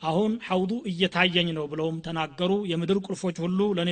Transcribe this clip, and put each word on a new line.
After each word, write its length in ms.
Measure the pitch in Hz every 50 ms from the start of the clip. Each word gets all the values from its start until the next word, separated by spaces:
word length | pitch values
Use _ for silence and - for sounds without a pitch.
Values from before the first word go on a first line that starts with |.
አሁን 320 | 165 160 160 180 214 214 220 240 -
ሐውዱ 300 | - 185 185 185 185 226 240 -
እየታየኝ 640 | 208 175 165 190 175 - 175 185 185 170 180 170 175
ነው 140 | 160 156 151
ብለውም 320 | 147 151 156 156 165 165 165
ተናገሩ። 520 | 160 170 165 160 156 151 - 156 180 180 196 208 208
«የምድር 320 | 185 165 165 170 165 196 196
ቁልፎች 360 | 190 - 190 - - 185 170 -
ሁሉ 220 | 165 175 185 190 202 208 196
ለእኔ 180 | 175 170 175